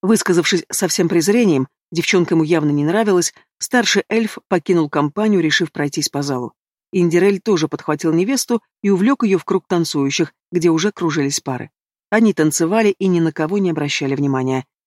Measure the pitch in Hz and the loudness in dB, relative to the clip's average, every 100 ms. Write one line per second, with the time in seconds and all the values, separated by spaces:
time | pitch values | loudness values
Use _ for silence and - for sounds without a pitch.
0 | 190 220 - 175 160 180 - - 180 - | 2 0 2 0 2 -2 -4 -4 -4 0
1 | 170 170 160 226 220 143 131 _ _ 165 | 0 2 2 2 2 2 -2 _ _ -6
2 | 165 185 170 165 156 170 151 147 147 196 | 0 0 2 0 2 2 2 0 0 0
3 | 214 185 170 - _ _ - 247 220 202 | 2 0 0 -8 _ _ -2 0 2 0
4 | - 220 220 - _ 185 - 175 151 151 | 0 -2 -2 -8 _ -2 2 0 2 0
5 | 147 170 214 202 160 151 170 - 147 151 | -2 0 0 2 2 0 -2 -4 -6 -4
6 | 147 143 143 131 123 _ _ _ _ 185 | -6 -6 -4 -4 -6 _ _ _ _ 0
7 | 175 170 190 196 226 185 151 151 - 151 | 2 4 2 2 0 0 0 -4 -6 -4
8 | 160 160 190 269 - 233 _ _ 202 196 | 0 0 0 -2 -2 -4 _ _ 0 2
9 | 208 277 220 190 - 185 _ 180 165 151 | 2 2 2 0 0 -4 _ -2 0 0
10 | 139 135 160 _ _ 180 165 160 190 - | -2 0 -4 _ _ 0 2 2 0 -2
11 | 170 151 139 139 - 127 147 _ _ _ | -4 -2 -2 -4 -6 -8 -10 _ _ _
12 | _ 214 226 185 156 - 165 214 214 190 | _ 2 2 2 0 2 0 2 2 0
13 | 190 175 165 151 156 202 190 156 143 - | 0 2 0 -2 -4 0 -2 -2 -4 -4
14 | 139 135 143 135 131 131 131 _ | -4 -2 0 0 -2 -4 -6 _